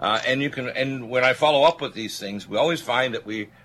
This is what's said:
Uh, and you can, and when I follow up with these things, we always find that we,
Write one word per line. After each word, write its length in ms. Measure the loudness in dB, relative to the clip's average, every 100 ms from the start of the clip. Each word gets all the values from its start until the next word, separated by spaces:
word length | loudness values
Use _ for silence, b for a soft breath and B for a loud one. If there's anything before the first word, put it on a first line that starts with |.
Uh, 160 | -2 0 0
and 140 | -2
you 80 | -2
can, 180 | -4 -6
and 420 | -4 -4 -4 -2
when 140 | 2
I 80 | 2
follow 320 | 4 4 6
up 160 | 6 4
with 140 | -6
these 260 | -6 -8 -8
things, 260 | -8 -10 -4
we 120 | 0
always 240 | 2 0
find 320 | -2 0 0
that 120 | -4 -6
we, 220 | -8 -8 b